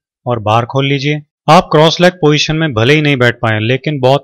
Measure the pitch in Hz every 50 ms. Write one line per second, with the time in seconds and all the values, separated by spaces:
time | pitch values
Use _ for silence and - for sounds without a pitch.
0 | _ _ _ _ - 123 120 110 104 104 107 117 113 - - 135 139 139 143 139
1 | 131 147 147 151 147 _ _ _ _ - 156 180 185 - - - 156 165 147 -
2 | 175 180 180 180 156 147 151 143 - - 156 156 160 156 123 107 113 123 147 156
3 | 151 147 143 127 123 120 113 - - 113 110 107 107 110 131 131 - 160 151 139
4 | 127 127 135 143